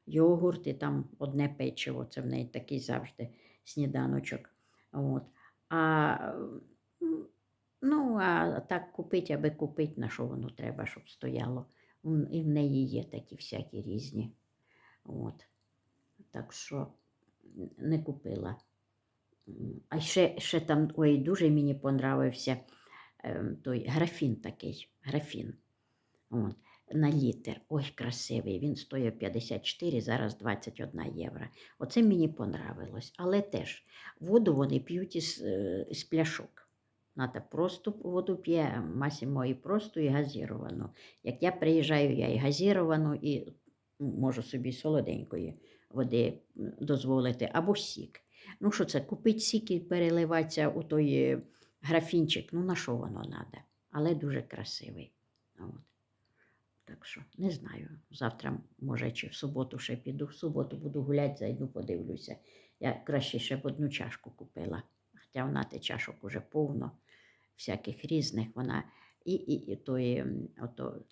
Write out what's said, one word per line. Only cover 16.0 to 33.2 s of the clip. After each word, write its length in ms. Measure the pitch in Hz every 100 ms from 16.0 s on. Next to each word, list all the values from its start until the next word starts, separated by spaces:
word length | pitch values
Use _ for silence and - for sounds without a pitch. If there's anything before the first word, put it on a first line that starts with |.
| _ - _
Так 220 | - -
що 340 | - - 139 143 - _ _ _ _ - 92 - -
не 200 | 151 160
купила. 580 | 156 139 - - 90 117 _ _ _ _ _ _ _ _ -
М, 60 | - - - -
а 120 | 160
ще, 380 | - 190 180 -
ще 220 | - 160
там, 300 | 160 151 156 156
ой, 220 | 151 139
дуже 320 | 143 190 160
мені 240 | 151 143
понравився, 800 | 139 135 135 135 135 131 127 131 123 - - - - - _
ем, 340 | - - - -
той 300 | 135 123 -
графін 480 | 151 170 - 139 107
такий, 520 | - - 90 - - _
графін. 520 | 131 143 147 - 101 - _ _ _ _ _ _ _
От. 240 | 120 104 - _ - -
На 180 | 156 147
літр. 500 | 151 123 - - - -
Ой, 240 | 151 139
красивий. 640 | - 120 120 - 123 - 95
Він 180 | 147 -
стоїть 420 | - 135 117 -
п'ятдесят 480 | 98 117 - - -
чотири, 340 | - 175 123
зараз 380 | 113 123 110 -
двадцять 420 | 107 101 - -
одна 240 | - 82
євро. 420 | - 82 85 - - - - -
Оце 240 | - 233
мені 260 | 220 180 156
понравилось. 840 | 156 101 - 78 82 98 101 -
Але 260 | -